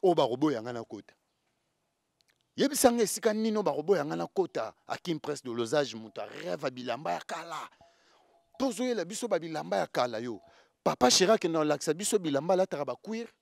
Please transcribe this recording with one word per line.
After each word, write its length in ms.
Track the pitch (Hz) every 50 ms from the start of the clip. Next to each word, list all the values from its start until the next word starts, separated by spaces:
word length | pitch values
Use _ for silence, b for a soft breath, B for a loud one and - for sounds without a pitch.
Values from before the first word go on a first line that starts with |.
| -
Oyo 120 | 185 170
bakoboya 460 | 156 147 123 117 120 147 156 143 113
nga 120 | 107 123 123
na 100 | 120 113
kota. 320 | _ - 104 - - _ _ _ _ _ _ _ _ _ _ _ _ _ _ _ _ _ _ _ _ _ _ _ _ _ _ _ _ _ -
Yebisanga 460 | 233 285 294 247 - 254 233 240 226
esika 300 | 190 - 214 - 226 214
nini 220 | 220 220 226 214
oyo 80 | 214 202
bakoboya 420 | 160 143 139 151 160 196 170 143
nga 100 | 151 165
na 120 | 170 170 170
kota? 460 | _ 202 185 165 _ 151 113 107 - _ _
Akim 320 | - - 135 _ 180 165 151
Prince 260 | - - 147 139 -
de 60 | 127
Lozage, 460 | 117 120 117 113 131 151 143 120 110
moto 260 | 113 110 110 _ -
arêve 420 | 104 104 - - - 131 180 160 143
ya 60 | 139
bilamba 420 | 127 123 123 120 117 123 156 190 202
ya 80 | 190
kala. 480 | - - 190 170 160 170 165 151 - - b b b b b b b b b b b b b b b _ _ -
Tozoyela 460 | 254 269 220 - 247 254 240 214 170
biso 220 | 170 220 - - 226
ba 100 | 196 170
bilamba 380 | 160 165 160 151 156 175 202 196
ya 100 | 170 -
kala 320 | _ 151 123 123 117 110
yo. 220 | 120 123 113 98 b b b b b b b b _
Papa 260 | 185 156 - 247 254
Chirac 360 | 240 - 185 175 220 214 -
na 140 | 175 165 160
olakisa 340 | 151 151 151 147 - - 151
biso 260 | 160 208 - - 214
bilamba 340 | 180 160 139 135 151 175 190
alataka 320 | 180 185 - - 143 147
ba 100 | 131 120
cuir. 320 | - _ 190 220 226 233 220 _ _